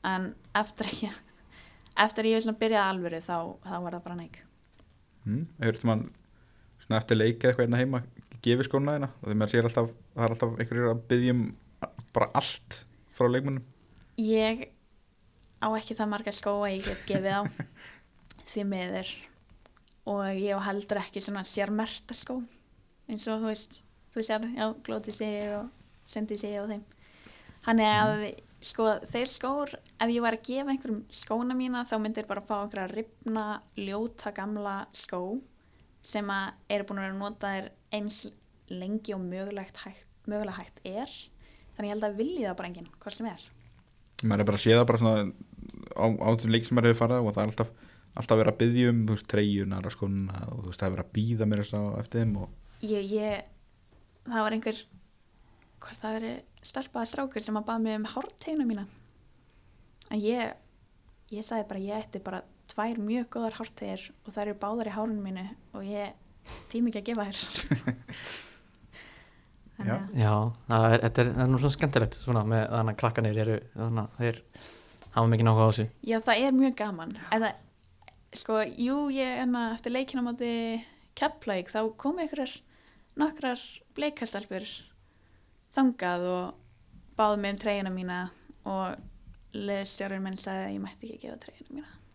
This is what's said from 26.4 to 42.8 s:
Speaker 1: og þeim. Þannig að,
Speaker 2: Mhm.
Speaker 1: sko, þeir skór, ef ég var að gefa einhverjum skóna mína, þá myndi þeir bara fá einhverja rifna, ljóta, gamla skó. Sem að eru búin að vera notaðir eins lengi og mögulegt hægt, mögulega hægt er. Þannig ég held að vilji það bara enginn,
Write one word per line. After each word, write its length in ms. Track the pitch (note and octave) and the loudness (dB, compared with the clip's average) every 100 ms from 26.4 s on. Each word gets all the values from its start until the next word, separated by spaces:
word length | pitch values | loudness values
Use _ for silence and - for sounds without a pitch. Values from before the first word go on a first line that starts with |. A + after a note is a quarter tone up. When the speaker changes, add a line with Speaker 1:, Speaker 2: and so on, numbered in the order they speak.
| G#3 G3+ | -4 -6
Speaker 1:
og 140 | G#3 | -6
þeim. 140 | G#3 G#3 - - - - - - - | -8 -10 -20 -20 -20 -20 -20 -20 -6
Þannig 260 | - A3+ G#3+ | 4 6 6
að, 220 | G#3+ G#3+ | 6 4
Speaker 2:
Mhm. 300 | G#3+ G#3 - - - | 2 -4 -8 -18 -14
Speaker 1:
sko, 240 | - - A3 G#3+ | -10 2 2 2
þeir 260 | - A#3+ C4 | -2 -4 -4
skór, 460 | - C4+ C#4+ C#4+ - - - | -4 -4 -2 -4 -8 -18 -2
ef 140 | A#3 | 0
ég 120 | A#3 | 2
var 100 | A#3 | 0
að 120 | A3+ - | -2 -4
gefa 260 | B3+ C#4+ | -4 -2
einhverjum 300 | C4+ C4 G#3+ - | -2 -2 -6 -6
skóna 440 | - - A3+ B3 | -14 -4 -2 0
mína, 280 | B3+ B3+ B3 | -2 -2 -4
þá 140 | A#3+ A3 | -2 -2
myndi 240 | G#3+ A3 | -2 -4
þeir 60 | G#3 | -4
bara 120 | G3+ | -6
fá 120 | G3+ G#3 | -4 -4
einhverja 320 | G#3 G#3 F#3 | -4 -6 -6
rifna, 540 | G3+ A3 - A3+ A3 G#3+ G#3 - | -6 -10 -8 -4 -2 -2 -6 -10
ljóta, 580 | - G3 G3+ A3+ - G#3+ | -10 -6 -4 -6 -6 -8
gamla 440 | G3+ G3 G#3 G3+ G3 - | -6 -4 -4 -4 -6 -8
skó. 260 | - - F3+ F3+ A#3+ - _ _ _ - _ - | -12 -8 -6 -4 -6 -8 _ _ _ -20 _ -8
Sem 220 | G#3+ G3+ | -6 -2
að 440 | G3 F#3+ - _ G#3 | -4 -4 -10 _ -4
eru 100 | G3 | -2
búin 140 | G3 | -4
að 60 | F#3+ | -4
vera 100 | F#3+ | -4
notaðir 500 | G3+ G#3+ G3+ F#3+ F#3+ - _ G#3 | -8 -6 -4 -4 -8 -16 _ -6
eins 240 | G#3 G#3 - - _ _ - | -6 -8 -12 -16 _ _ -12
lengi 440 | F3+ F#3 G#3+ G#3+ G3 | -8 -4 -6 -4 -6
og 80 | |
mögulegt 560 | F3+ F#3 G3 G3+ F#3+ - | -6 -6 -6 -8 -12 -14
hægt, 220 | - - - - - | -18 -18 -20 -14 -6
mögulega 300 | G#3 G#3 F3+ | -4 -4 -8
hægt 180 | E3+ - F#3 | -14 -14 -8
er. 240 | G3 C#4 - - - - - - - | -8 -8 -12 -20 -20 -20 -20 -20 -8
Þannig 140 | G#3 | -4
ég 40 | G#3 | -2
held 120 | G#3+ | -2
að 100 | G3+ | 0
vilji 260 | C4 F4+ G#3 | -2 0 -2
það 100 | F3+ | -4
bara 100 | F3+ | -8
enginn, 180 | F3 | -10